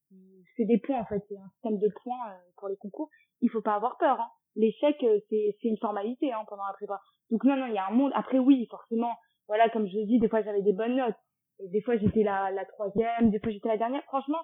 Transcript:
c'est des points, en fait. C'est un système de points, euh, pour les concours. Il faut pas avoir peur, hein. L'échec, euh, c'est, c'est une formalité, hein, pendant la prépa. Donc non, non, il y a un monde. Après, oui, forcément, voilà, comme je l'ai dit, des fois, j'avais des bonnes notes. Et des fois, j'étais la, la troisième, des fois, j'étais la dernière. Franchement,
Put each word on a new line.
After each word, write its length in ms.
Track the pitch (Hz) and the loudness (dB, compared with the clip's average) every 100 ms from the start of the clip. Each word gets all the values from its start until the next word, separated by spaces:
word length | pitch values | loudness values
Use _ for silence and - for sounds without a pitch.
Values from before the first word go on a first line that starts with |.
| _ 190 190 190 180 - | _ -20 -20 -20 _ -2
c'est 100 | 214 | 2
des 120 | 233 | 2
points, 220 | - 262 | 2 -6
en 60 | - | -4
fait. 180 | 202 - | -6 -8
C'est 100 | 202 | -16
un 120 | 196 | -16
système 260 | _ 226 208 | _ -6 0
de 100 | 208 - | 0 -2
points, 260 | 247 247 226 | -10 -10 -10
euh, 80 | 185 180 - | -14 _ -12
pour 100 | 196 | -10
les 100 | 196 | -8
concours. 320 | 202 - 302 _ _ - | -10 -10 -12 _ _ 0
Il 80 | 240 | 0
faut 120 | 226 | 2
pas 100 | 214 | 0
avoir 240 | 208 233 - | 0 0 2
peur, 220 | 320 233 | 2 2
hein. 100 | 233 _ _ 208 | -2 _ _ 0
L'échec, 400 | 220 - 294 294 | 2 4 2 2
euh, 160 | 240 208 - | 4 2 2
c'est, 280 | 214 208 202 | 0 0 -2
c'est 80 | 233 | -2
une 100 | 214 | -2
formalité, 520 | 220 208 208 247 294 | -2 -4 -4 -4 -4
hein, 140 | 220 214 | -4 -8
pendant 180 | 202 196 | -10 -10
la 60 | |
prépa. 280 | 190 202 196 _ _ - | -8 -10 -10 _ _ -4
Donc 120 | 220 | 2
non, 120 | 254 277 | 2 2
non, 80 | 254 | 0
il 80 | |
y 40 | 208 | -2
a 80 | 190 | 0
un 40 | |
monde. 200 | 226 277 | 2 2
Après, 240 | - - 262 | 0 0 2
oui, 300 | 254 269 226 | 4 4 2
forcément, 460 | 180 - 233 233 226 _ _ - | -10 -6 -4 -4 -6 _ _ -4
voilà, 200 | 214 226 | 2 2
comme 180 | 226 202 | 2 -4
je 60 | |
l'ai 120 | 196 208 | -2 2
dit, 140 | 240 | 4
des 100 | 214 | 4
fois, 140 | 226 | 0
j'avais 180 | 208 208 | 0 0
des 120 | 196 | 0
bonnes 220 | 196 226 254 | 0 0 -2
notes. 180 | 247 196 _ _ _ - | -2 -4 _ _ _ -18
Et 80 | 190 | -6
des 120 | 202 | -4
fois, 160 | 226 233 | 0 0
j'étais 240 | 202 220 | 2 2
la, 280 | 208 196 196 | 0 0 -2
la 140 | 190 185 | -4 -10
troisième, 680 | - 202 208 226 202 226 | -8 -6 -2 -2 2 2
des 80 | 202 | 2
fois, 120 | 226 | -4
j'étais 160 | 202 240 | -6 -4
la 100 | 214 | -2
dernière. 260 | 233 277 | -2 -6
Franchement, 340 | - 269 262 330 | -6 -8 -4 -6